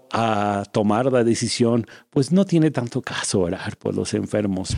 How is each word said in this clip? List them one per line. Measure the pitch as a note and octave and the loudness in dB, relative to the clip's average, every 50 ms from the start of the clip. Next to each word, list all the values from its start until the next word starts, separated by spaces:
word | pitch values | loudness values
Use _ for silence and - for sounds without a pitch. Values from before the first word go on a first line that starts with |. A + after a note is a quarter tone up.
| - _ | -8 _
a | - A2 A#2 A2+ A2 G#2 G#2 G#2 G2+ G2+ G2+ - - | -2 0 0 0 0 0 0 0 0 -2 -4 -2 -2
tomar | A#2+ G#2 G#2 G#2 A2 B2+ C3+ B2+ | 0 2 2 2 2 2 2 2
la | B2 A#2 | 2 4
decisión, | A#2 A2+ - B2 A2 - - A#2+ A#2 A#2 A#2+ A2+ - - - - _ | 2 2 0 -2 -4 0 0 2 2 2 2 0 -4 -10 -20 -20 _
pues | - D3 C3+ - E3 | -2 -2 0 2 2
no | F#3+ G3 | 2 2
tiene | F#3+ E3+ E3 D#3 D#3 | 4 4 4 4 2
tanto | B2+ C3+ A#2+ A#2 - B2+ | 2 0 -4 -4 -6 -6
caso | - - - - - - - G#2 | -6 -6 -8 -8 -4 -2 0 0
orar | F2+ E2+ F#2+ - - - G2 - | 0 0 -2 -4 -6 -8 -10 -6
por | - G#2+ G2 | -6 -4 -2
los | G2 G2+ - - | -2 -4 -2 -2
enfermos, | G#2+ G2+ G2 - G#2+ G#2 G2+ F#2+ F#2 F#2+ - - | -4 -4 -2 -2 -2 -2 -2 -2 -4 -4 -4 -4